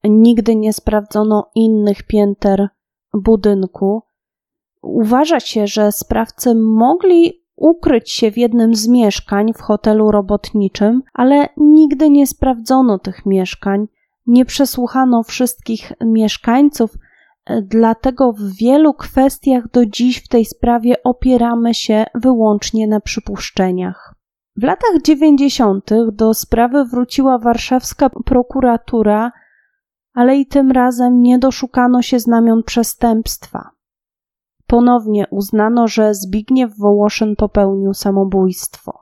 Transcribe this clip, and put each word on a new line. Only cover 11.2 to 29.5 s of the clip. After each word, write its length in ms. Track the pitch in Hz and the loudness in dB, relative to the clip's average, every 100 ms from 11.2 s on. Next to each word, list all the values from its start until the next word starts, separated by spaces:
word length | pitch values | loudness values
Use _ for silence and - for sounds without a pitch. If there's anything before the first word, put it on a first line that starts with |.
| 254 285 294 - | 2 2 0 0
nigdy 540 | 302 311 302 269 302 | 4 6 4 2 4
nie 160 | 285 269 | 4 2
sprawdzono 720 | - 269 233 226 262 254 190 | 0 -2 -2 0 2 2 0
tych 280 | - 185 202 | -6 -8 -2
mieszkań, 640 | 190 185 - 196 196 214 _ _ _ 240 | -2 -2 -6 -4 -4 -6 _ _ _ 2
nie 180 | 240 | 2
przesłuchano 760 | 254 - 269 - 240 262 262 240 | 2 -2 -2 -2 -4 -2 0 0
wszystkich 680 | 226 - 247 - - 226 - - | -2 -4 -4 -4 -10 -10 -10 -6
mieszkańców, 920 | 226 226 214 - - 247 285 - 226 - _ _ _ _ - | -2 0 0 -2 -2 2 2 0 -4 -4 _ _ _ _ -8
e, 160 | 226 | -8
dlatego 720 | 190 220 226 226 262 247 262 | -2 0 2 0 -4 0 -2
w 100 | 208 | -2
wielu 520 | 202 190 226 285 311 | -10 -4 2 4 2
kwestiach 760 | - - 262 269 - 277 254 226 | 0 -6 0 0 0 -2 -2 0
do 160 | 247 226 | 0 0
dziś 380 | 208 247 240 | 0 -2 -2
w 40 | - | -2
tej 160 | 240 | -2
sprawie 580 | 220 - 240 233 233 247 | -2 -4 -2 0 0 0
opieramy 720 | 247 247 262 247 233 233 233 | -2 -2 0 0 0 -2 -2
się 300 | 226 - 214 220 | -2 -2 -2 -2
wyłącznie 760 | 240 254 240 220 208 - 220 214 | -2 0 2 2 0 -2 -4 -2
na 120 | 214 | -2
przypuszczeniach. 1120 | - - - 202 - - 185 185 180 180 - _ _ _ _ - | -4 -10 -10 -12 -8 -2 -2 -2 -6 -10 -20 _ _ _ _ -4
W 60 | |
latach 400 | 262 381 466 330 | -2 0 0 0
dziewięćdziesiątych 1040 | - 294 311 285 277 - 220 196 - 214 226 | 2 2 4 4 2 0 0 0 -2 -2 0
do 240 | 202 220 | 0 -2
sprawy 500 | 220 - 226 240 285 | -2 -2 0 0 0
wróciła 540 | 247 247 247 - 269 254 | -2 -4 -4 0 0 0
warszawska 720 | 233 233 - 254 - - 277 | 0 -2 -2 -4 -4 -2 -2
prokuratura, 1200 | - - - 247 269 254 233 - 233 214 208 240 _ _ | -2 -2 0 0 -2 0 0 -2 -2 0 0 -4 _ _